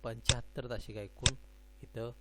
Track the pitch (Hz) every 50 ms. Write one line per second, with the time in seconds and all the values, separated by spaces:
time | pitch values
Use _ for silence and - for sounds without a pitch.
0 | - 120 113 117 - - - 120 - - - - 123 123 120 104 - - 107 107
1 | 104 98 - - 131 127 135 135 - - - - - - - - - - - 117
2 | 113 120 123 -